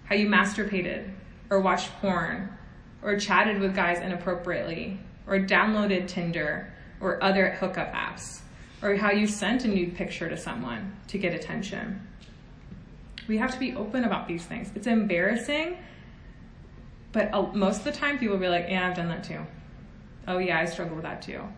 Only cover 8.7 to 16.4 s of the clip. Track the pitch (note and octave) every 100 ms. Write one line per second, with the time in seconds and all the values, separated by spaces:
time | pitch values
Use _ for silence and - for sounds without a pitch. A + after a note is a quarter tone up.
8.7 | - G#3 G3 G#3 G#3 G#3 - G3 B3+ A#3
9.7 | F#3+ F3 - E3+ - E3 - - B2+ B2
10.7 | A2+ G3 - - G3 F3+ E3 - - -
11.7 | - - - - - - - - - -
12.7 | - - - - - - G#3+ B3+ - B3+
13.7 | F#3+ G#3 B3+ A#3 E3 - E3+ - - -
14.7 | - B3+ A3+ G3+ E3+ F#3+ A#3 - D4 D#4+
15.7 | F4+ - - - - - -